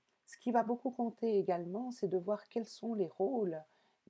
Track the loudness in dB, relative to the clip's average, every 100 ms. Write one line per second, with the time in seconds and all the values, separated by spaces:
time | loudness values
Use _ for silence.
0 | _ _ -20 -8 0 2 2 0 -2 -2
1 | -4 0 2 2 4 0 0 -4 -6 -2
2 | 0 0 0 -2 -2 -6 -6 -8 -4 0
3 | -2 2 0 2 0 -2 -10 _ _ _
4 | -20